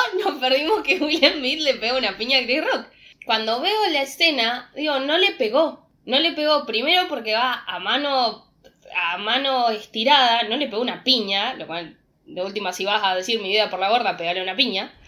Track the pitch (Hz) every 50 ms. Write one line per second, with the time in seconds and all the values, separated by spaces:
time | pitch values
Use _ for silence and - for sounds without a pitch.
0 | 508 508 381 370 - 294 277 277 254 254 262 285 302 320 440 381 294 - 320 -
1 | 311 302 311 311 262 320 381 302 254 254 302 320 311 277 233 190 214 233 254 262
2 | 240 202 190 202 226 247 277 262 247 220 254 311 339 415 427 240 - - _ _
3 | - - - _ - - 226 220 220 220 226 247 302 392 427 427 415 381 311 277
4 | 269 269 - - 339 330 294 254 226 226 247 254 - - - - 302 302 285 262
5 | 269 285 311 349 392 403 392 - 247 214 220 294 330 285 254 - _ _ _ _
6 | _ 208 247 285 320 339 - 302 302 302 302 285 254 - 208 220 254 311 359 359
7 | 370 359 302 240 214 214 214 226 247 254 240 - - 190 185 180 185 202 233 277
8 | 285 285 269 262 247 220 208 - - _ _ _ _ - _ _ _ - - 185
9 | 175 170 175 185 208 214 240 262 277 269 262 254 240 233 220 214 - - - 220
10 | 220 269 294 277 254 240 226 233 226 208 226 294 294 240 202 220 247 233 180 170
11 | - 262 262 233 208 196 196 196 208 247 262 - 160 143 160 175 165 156 - _
12 | _ _ _ _ _ - 151 175 185 202 202 208 208 185 180 - 190 196 208 214
13 | 202 190 185 185 185 - 226 220 196 185 202 214 208 202 190 180 190 196 226 247
14 | 226 196 170 170 165 170 180 190 185 190 185 220 277 226 190 190 233 - - -
15 | -